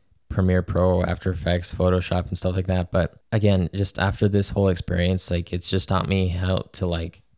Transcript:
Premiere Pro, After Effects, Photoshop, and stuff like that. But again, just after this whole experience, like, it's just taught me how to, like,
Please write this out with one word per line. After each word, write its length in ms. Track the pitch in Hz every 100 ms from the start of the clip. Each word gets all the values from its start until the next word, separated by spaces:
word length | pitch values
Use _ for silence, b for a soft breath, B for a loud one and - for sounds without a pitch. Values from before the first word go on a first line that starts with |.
| _ _ -
Premiere 320 | - 92 92
Pro, 420 | 87 87 92 87
After 280 | 90 90 95
Effects, 420 | 85 87 87 -
Photoshop, 540 | - 90 90 - 90 87
and 100 | 90
stuff 180 | 92 92
like 120 | 90
that. 240 | 92 87
But 260 | 95 82 - -
again, 380 | 110 104 95 85
just 260 | 95 98 -
after 280 | 98 98 104
this 220 | 101 98
whole 200 | - 98
experience, 600 | 90 - 87 90 92 -
like, 220 | 87 85
it's 160 | 90 -
just 200 | 95 -
taught 180 | 95 -
me 220 | 95 92
how 400 | 90 92 95 -
to, 120 | - 90
like, 360 | 85 85 - _